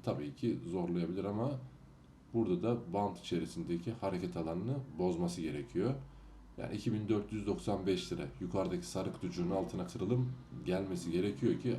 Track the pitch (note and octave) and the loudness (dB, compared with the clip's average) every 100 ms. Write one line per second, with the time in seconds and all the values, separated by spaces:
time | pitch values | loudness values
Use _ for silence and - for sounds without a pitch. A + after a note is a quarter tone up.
0 | - C#2+ D2 - A#2 - E2+ F2+ E2+ F2 | -2 0 -2 0 0 0 0 0 2 2
1 | E2+ F#2 G2 G#2 C3 C3 - - - - | 2 0 0 0 0 -2 -6 -16 -20 -20
2 | - - - A#2 G#2 F2 A2+ A#2+ F2 G2 | -20 -20 -2 2 4 4 4 2 0 2
3 | G2+ F2+ - F2 - E2+ E2 E2+ A2+ A2 | 2 0 -2 0 0 -4 0 0 0 0
4 | G2 F2+ F2+ F2 D#2+ E2+ A2 C#3 - D#2 | 0 0 -2 -2 -2 0 0 -2 -4 0
5 | F2+ E2+ F2 F2 D#2+ D2 C2+ E2+ A2+ C#3 | 2 2 0 0 -2 -4 -2 0 2 0
6 | - - - - - - - G#2+ - G#2+ | -6 -16 -18 -18 -16 -8 -4 -2 0 2
7 | G#2 G#2+ G2+ G#2+ G2+ F2+ - G2 F#2+ F#2 | 4 2 2 -2 0 0 2 0 2 2
8 | F3 F3 C#3+ - F3 G3 F#3 F2+ - F#2+ | 0 -4 -4 -4 -2 0 0 0 -2 -2
9 | F#2+ - F2+ F2 F2 F#2+ F2 F2+ F2 - | -2 -2 -4 0 0 2 0 -2 -4 -2
10 | F#2+ B2 B2+ - - - - F#2 G2 F2 | 2 2 2 -2 -10 -6 0 0 0 -2
11 | E2+ F2 G2+ - A#2 - B2 | 0 2 2 2 2 2 2